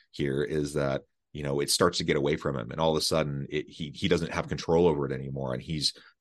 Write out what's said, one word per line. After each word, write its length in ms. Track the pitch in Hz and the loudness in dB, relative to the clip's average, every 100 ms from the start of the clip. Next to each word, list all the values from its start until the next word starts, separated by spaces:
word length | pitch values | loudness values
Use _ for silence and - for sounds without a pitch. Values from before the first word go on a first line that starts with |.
| _ | _
here 320 | - 71 67 | -4 -2 0
is 300 | 73 76 73 | -2 -2 -2
that, 280 | 73 69 69 - _ _ | 0 0 -2 -6 _ _
you 100 | - | -8
know, 160 | 71 71 | -4 -2
it 120 | 71 | 0
starts 280 | - 90 - | 4 4 2
to 60 | |
get 120 | 82 76 | 0 2
away 200 | 71 78 | 2 0
from 200 | 85 67 | -2 -4
him, 140 | 58 | -6
and 100 | 65 | 0
all 120 | 80 | 2
of 40 | 78 | 2
a 40 | |
sudden 480 | - 82 76 69 69 | 2 0 0 -2 -4
it, 180 | 76 - | -6 -6
he, 220 | - 76 | -8 -10
he 140 | 67 98 | -2 2
doesn't 240 | 87 80 | 2 2
have 140 | 85 78 | -4 -4
control 400 | 76 - 82 87 | -4 2 6 6
over 180 | 73 67 | 4 0
it 40 | |
anymore. 440 | 67 67 67 65 | -4 -6 -6 -4
And 60 | 64 | -6
he's 320 | 69 80 67 - - - | -4 -2 -2 -4 -18 -2